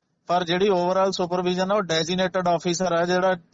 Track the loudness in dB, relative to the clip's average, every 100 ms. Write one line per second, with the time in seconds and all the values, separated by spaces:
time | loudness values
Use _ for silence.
0 | _ _ -2 -2 0 0 2 2 2 2
1 | 0 0 -2 -2 -2 -2 0 -2 0 -2
2 | -2 -2 -2 0 0 0 0 -2 0 0
3 | 0 2 2 0 -6